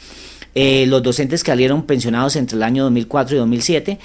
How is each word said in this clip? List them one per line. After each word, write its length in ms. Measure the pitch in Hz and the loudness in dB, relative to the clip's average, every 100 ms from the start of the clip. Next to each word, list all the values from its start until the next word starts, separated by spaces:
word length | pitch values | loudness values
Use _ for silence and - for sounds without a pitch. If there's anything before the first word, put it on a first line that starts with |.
| - - - - - | -20 -20 -20 -20 -8
Eh, 320 | 131 135 135 131 | 0 2 4 4
los 160 | 131 | 2
docentes 420 | 123 120 135 165 | 2 0 -2 -2
que 60 | - | 0
salieron 380 | 123 131 147 147 | 2 2 0 0
pensionados 480 | 135 120 113 135 147 | -2 0 -2 0 -2
entre 220 | 123 110 | -2 -2
el 40 | |
año 220 | 110 135 | 0 0
dos 80 | 135 | 2
mil 160 | 120 113 | 0 0
cuatro 280 | 143 127 143 | -2 0 0
y 40 | |
dos 80 | 117 | 0
mil 160 | 120 | 0
siete, 340 | 110 160 - 202 | 0 -2 -2 -8